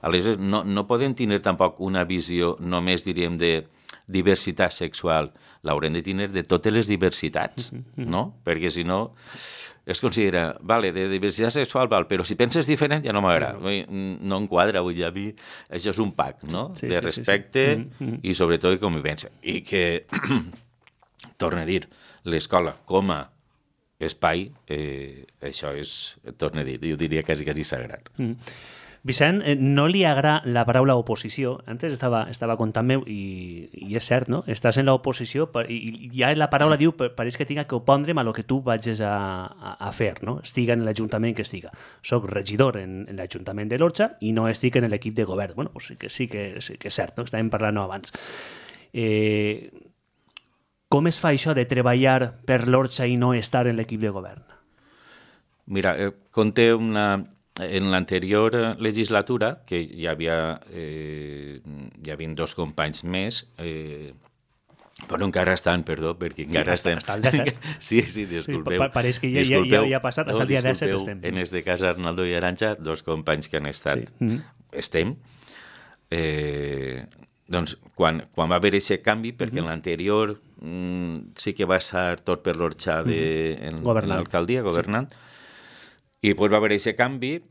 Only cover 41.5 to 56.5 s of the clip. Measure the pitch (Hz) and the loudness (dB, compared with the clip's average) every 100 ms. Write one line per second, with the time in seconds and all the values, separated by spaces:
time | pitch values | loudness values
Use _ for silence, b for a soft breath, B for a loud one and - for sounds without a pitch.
41.5 | 95 - B B B - 120 101 101 98 | -8 -14 B B B -2 -2 0 -6 -4
42.5 | 104 135 104 95 92 101 98 92 - 92 | 2 2 2 -8 -10 -10 -10 -10 -10 -8
43.5 | 101 107 120 165 170 214 - 107 113 113 | -6 -4 2 2 2 -2 0 -2 0 0
44.5 | 110 123 127 120 104 107 110 104 92 101 | 2 2 2 2 -2 -4 -2 -2 -2 -4
45.5 | 95 151 - - - - - 120 104 101 | -6 -8 -10 -16 -14 -12 -6 -4 -4 -8
46.5 | - - - 101 - - - 120 110 113 | -10 -12 -12 -6 -4 -4 -6 -6 -2 0
47.5 | 110 107 104 98 95 92 B B B B | 0 0 0 -4 -8 -12 B B B B
48.5 | B B B B 123 113 107 107 107 104 | B B B B -2 2 4 4 2 0
49.5 | 107 - - - _ _ _ _ - _ | -2 -10 -20 -20 _ _ _ _ -20 _
50.5 | _ _ _ _ 139 165 160 170 139 160 | _ _ _ _ 2 4 2 2 2 2
51.5 | 147 123 127 123 123 131 131 123 - - | 2 2 2 4 6 6 4 2 -6 0
52.5 | 127 120 127 131 - 123 123 123 123 107 | 2 6 4 4 0 0 2 4 2 2
53.5 | 131 123 113 113 113 110 98 95 95 - | 2 2 0 -4 -2 -2 -4 -10 -16 -20
54.5 | - _ b b b b b b b b | -20 _ b b b b b b b b
55.5 | _ - 98 95 78 101 98 _ - 110 | _ -6 0 2 2 -2 -4 _ 2 2